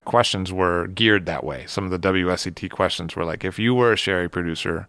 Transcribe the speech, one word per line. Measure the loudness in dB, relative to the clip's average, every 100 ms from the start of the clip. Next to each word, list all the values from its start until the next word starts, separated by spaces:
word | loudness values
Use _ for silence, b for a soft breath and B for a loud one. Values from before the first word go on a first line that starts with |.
questions | 0 2 4 0 -2
were | 0 2 2 -2
geared | 2 4 4
that | 2 -4
way. | -6 -8 -8
Some | -6 -4
of |
the | -2
W | 2 2 2
S | 0 -4
E |
T | -8 -8
questions | -2 -2 -2 -6 -6
were |
like, | -4 -4
"If | -6 0
you | 2
were | 4 4
a | 4
sherry | 2 0 0
producer | -2 -4 -2 -4 -4